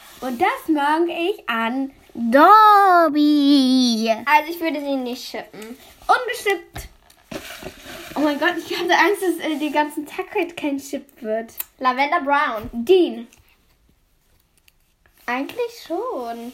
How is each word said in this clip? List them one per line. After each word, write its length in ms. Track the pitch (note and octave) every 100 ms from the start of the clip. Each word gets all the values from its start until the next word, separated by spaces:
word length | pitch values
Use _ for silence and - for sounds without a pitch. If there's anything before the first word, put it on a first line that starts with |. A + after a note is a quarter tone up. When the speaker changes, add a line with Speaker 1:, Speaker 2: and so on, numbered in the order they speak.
| - -
Speaker 1:
Und 200 | B3+ A#3+
das 280 | F#4+ C5+ -
mag 340 | D4+ C#4+ D#4 E4+
ich 380 | E4 E4+ G#4+ -
an 420 | A#3 A3+ C4 C4+ - _
Dobby. 2000 | - A#3 C4 E4+ G#4+ G#4+ G#4 G4 F4 E4 D4 D4 D4 C#4 C#4+ B3+ C4 B3 A3+ A3+ A3
Speaker 2:
Also 260 | A#3+ D4+ D#4
ich 100 | E4+
würde 200 | E4 D4
sie 160 | C#4+ C4+
nicht 320 | B3 B3 -
shippen. 480 | A3+ - F#3 A3 B3 - - -
Speaker 1:
Ungeschippt. 840 | B4 B4 - G#4+ F4 - - - _ _ _ - - - - - - - - -
Oh 60 | -
mein 180 | D4+ C#4+
Gott, 140 | E4 E4+
ich 180 | - F4
hatte 180 | F4 D#4+
Angst, 240 | E4 G4+
dass, 220 | F#4 D#4+ D#4
äh, 100 | D4+
den 140 | D4+
ganzen 340 | D4 D4+ D#4 D4
Tag 200 | - F#4
heute 200 | G#4 E4
kein 240 | - D4+ C#4
Chip 260 | - C#4+ - -
wird. 320 | A3 A3 A3+ - - -
Speaker 2:
Lavender 420 | B3+ B3+ D4 E4+
Brown. 480 | C4+ C#4+ D4 A3+ A3+
Speaker 1:
Dean. 540 | A#3 A#3 F#4 D4+ A#3 A#3 _ _ _ _ _ _ _ _ _ _ _ _ _ _ _ _ _ _ _ -
Speaker 2:
Eigentlich 560 | B3 D#4+ - A#4+ - -
schon. 680 | E4+ B4 E4+ A#3 A#3 A#3